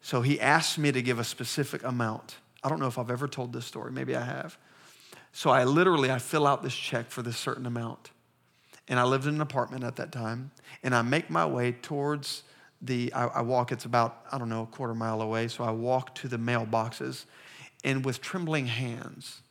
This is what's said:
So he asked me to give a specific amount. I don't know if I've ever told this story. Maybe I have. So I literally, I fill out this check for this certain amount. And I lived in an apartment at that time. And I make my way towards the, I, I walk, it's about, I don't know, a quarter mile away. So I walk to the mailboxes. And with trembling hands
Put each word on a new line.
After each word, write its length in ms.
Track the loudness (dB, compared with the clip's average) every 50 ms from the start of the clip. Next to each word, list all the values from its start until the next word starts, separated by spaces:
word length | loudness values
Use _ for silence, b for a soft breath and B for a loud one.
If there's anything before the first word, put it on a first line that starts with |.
| -8
So 200 | 0 0 2 4
he 180 | 4 2 4
asked 380 | 4 6 6 6 4 2 -2 2
me 120 | 2 2
to 120 | 2 2 2
give 160 | 0 0 0
a 60 | 0
specific 600 | -4 -6 -8 -6 -6 -2 -2 -2 -2 -4 -6 -4
amount. 540 | -4 -2 0 0 0 -2 -6 -10 -14 -20 -20 _ _ _ -6 -4
I 60 | -2
don't 100 | -2 0
know 60 | -2
if 100 | -2 -2
I've 140 | -4 -4 -4
ever 180 | -4 -4 -4 -6
told 240 | -4 -6 -8 -6 -6
this 140 | -8 -10
story. 260 | -8 -10 -10 -10 -8 -6
Maybe 240 | -6 -4 -2 -2
I 60 | -4 -2
have. 340 | -4 -6 -6 -8 -10 -12 -18 B B B B B B B B B B B B B B B
So 180 | -2 4 6
I 140 | 8 8 8
literally, 460 | 6 6 6 8 8 6 6 6 4
I 80 | 2 0
fill 280 | 0 0 2 4 6
out 160 | 6 4 4 0
this 120 | -4 -6
check 360 | -4 -6 -2 -2 -4 -4 -4
for 100 | -8 -6
this 160 | -6 -4 -4
certain 300 | -4 -4 -4 -4 -4 -4
amount. 440 | -4 -4 -4 -4 -6 -8 -10 -16 -20 _ _ _ _ _ _ _ b b b b b b b b 0
And 100 | 2 4
I 60 | 4
lived 220 | 6 4 4 2
in 80 | 0 0
an 80 | 0 -2
apartment 420 | 0 0 -2 -2 0 -2 -6 -6
at 120 | -6 -4
that 140 | -6 -8 -6
time. 420 | -6 -6 -4 -4 -4 -6 -8 -12 -14 B B B B B B
And 120 | 2 4
I 80 | 4 4
make 260 | 4 2 0 0 0
my 160 | 0 2 2
way 280 | 2 2 2 0 0 0
towards 720 | -2 -6 -6 -4 -2 -2 -2 -2 -2 -4 -6 -8 -8 -10 B B B B B B _
the, 320 | -6 -2 -2 0 0 -2 0
I, 140 | 0 -2
I 160 | 0 0 -2 0
walk, 300 | 2 2 2 2 2 -2
it's 120 | -6 -4
about, 400 | 0 2 4 2 2 0 -8 -12 -8 -6
I 60 | -4
don't 100 | -4 -2
know, 140 | -2 -4 -4
a 40 | -6 -6
quarter 200 | -6 -4 -4 -2
mile 260 | -2 -2 -2 0 0
away. 280 | 0 0 0 0 0 -2
So 160 | -2 -2 -2
I 60 | -2
walk 440 | -2 0 0 2 2 2 0 -2 -12
to 120 | -10 -8 -4
the 100 | -4 -2
mailboxes. 880 | 0 2 2 0 0 2 0 0 0 0 -4 -6 -6 -6 -6 -8 -12 B B B B B B B B B B B -2
And 180 | 0 0 2 0
with 200 | -2 -2 -4 -6
trembling 460 | -6 -6 -4 -2 0 0 0 0 0
hands 720 | -2 -2 -2 -4 -6 -8 -10 -12 -14 -14 -16 -16 -16 -16 -20 _